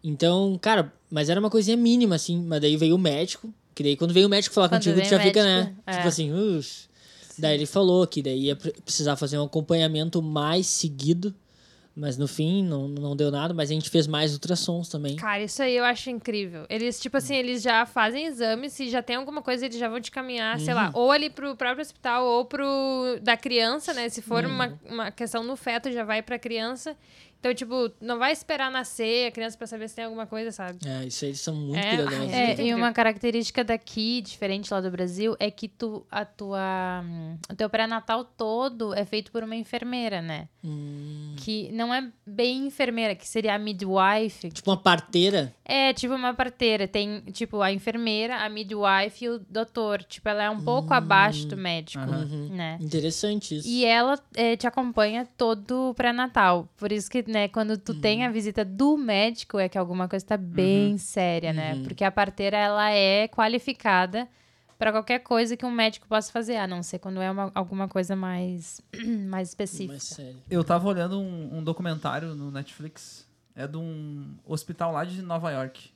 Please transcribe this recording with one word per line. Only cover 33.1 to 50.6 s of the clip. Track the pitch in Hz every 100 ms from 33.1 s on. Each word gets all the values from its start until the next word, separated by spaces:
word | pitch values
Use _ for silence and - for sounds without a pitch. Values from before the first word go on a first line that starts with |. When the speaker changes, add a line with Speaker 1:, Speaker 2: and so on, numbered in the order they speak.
| 208 240 233 220 -
Speaker 2:
daqui, | 233 226 - - 220 247
diferente | 196 - 202 196 202
lá | 196
do | 185
Brasil, | 175 180 180 214 -
é | 208
que | 202 220
tu, | _ 233 214 -
a | 208 208
tua, | - 202 196 190 190 185 180 175
hum, | 170 160 160 -
o | 196
teu | 214
pré-natal | 220 226 226 - 226 247
todo | _ 220 226 269 240 220
é | 202 202
feito | 214 202
por | 233
uma | 220 226
enfermeira, | 220 240 240 247 233 190
né? | 165 151 156 _
Speaker 1:
Hum. | 160 151 143 143 147 151 151 147
Speaker 2:
Que | 135 214 202
não | 226 233
é | 247 254 _ -
bem | 202 247 262 277
enfermeira, | - 254 233 220 190
que | -
seria | 226 214
a | 208
midwife. | 214 190 190 190 190 214 220 - 175
Speaker 1:
Tipo | 160 -
uma | 190
parteira? | 190 170 - 175 185 202 135 _
Speaker 2:
É, | - 269 269
tipo | 262 247 262
uma | 247
parteira. | 247 254 247 240 214 196
Tem, | 208 208 208 -
tipo, | 190 226 208
a | 196
enfermeira, | 196 214 226 226 214 226 247
a | 214
midwife | 214 202 214 202 196 208 - 240
e |
o | 233 190
doutor. | 202 220 - 214 202
Tipo, | 180 - 214
ela | 208
é | 208
um |
pouco | 214